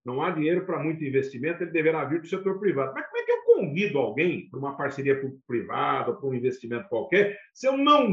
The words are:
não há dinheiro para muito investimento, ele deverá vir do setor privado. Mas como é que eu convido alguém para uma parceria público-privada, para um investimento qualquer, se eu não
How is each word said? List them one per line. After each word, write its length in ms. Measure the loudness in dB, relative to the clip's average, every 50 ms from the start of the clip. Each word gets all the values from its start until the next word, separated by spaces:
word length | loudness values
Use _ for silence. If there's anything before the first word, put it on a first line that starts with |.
| _
não 160 | -6 -4 -2
há 100 | -2 -2
dinheiro 360 | 0 0 2 2 2 0 0
para 160 | -2 -4 -2
muito 220 | -2 -4 -4 -4 -4
investimento, 580 | 0 0 0 0 0 -4 -4 -4 -4 -4 -4
ele 80 | -4 -2
deverá 340 | 0 2 4 4 2 2 0
vir 160 | -2 -2 -4
do 60 | -4
setor 320 | -4 -6 -2 -2 -2 -2 0
privado. 340 | 0 0 2 2 0 -2
Mas 140 | -4 -8 -10
como 160 | -6 -6 -4
é 20 | 0
que 80 | 0
eu 100 | 0 2 6
convido 540 | 6 6 6 4 0 -2 -2 -2 0 0 0
alguém 500 | 0 0 0 0 0 0 0 -2 -6 -10
para 80 | -10 -8
uma 180 | -8 -6 -6
parceria 420 | -4 -6 -4 -4 -2 0 0 0 0
público-privada, 960 | -2 -6 -8 -12 _ -6 -4 -4 -4 -4 -2 -2 0 0 0 0 -2 -2
para 160 | -4 -4 -4 -4
um 60 | -4
investimento 540 | -2 -2 -2 -2 -4 -6 -6 -6 -6 -6 -4
qualquer, 500 | -4 -4 -2 2 2 4 4 2 0 -6 -14 _ _
se 140 | -2 0 0
eu 80 | 2
não 360 | 4 4 6 6 6 6 4